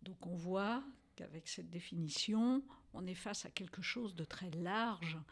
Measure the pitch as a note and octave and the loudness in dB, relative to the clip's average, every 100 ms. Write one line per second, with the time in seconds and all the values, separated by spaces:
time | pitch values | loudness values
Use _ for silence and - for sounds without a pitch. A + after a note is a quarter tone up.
0 | F#3 - F3 F3 E3+ F#3+ G3+ B3 C#4 - | -10 -8 -4 -2 2 4 4 2 0 -12
1 | - - - D#3+ - - E3 E3+ - E3+ | -16 -12 -10 -8 -6 -6 -4 -6 -2 0
2 | D#3 - - A3 A#3+ C4 C4+ - - - | 2 2 4 6 8 6 2 -10 -12 -6
3 | F#3 F3+ G#3 G#3 - - F3+ - - A#3+ | -4 -4 -4 -4 -4 -6 -8 -6 -4 -2
4 | A3 E3+ D#3 - F#3 D#3+ F3 G#3+ A#3 F3+ | -4 -4 -6 -6 -6 -2 0 2 2 0
5 | E3 D#3+ D3 | -2 -4 -8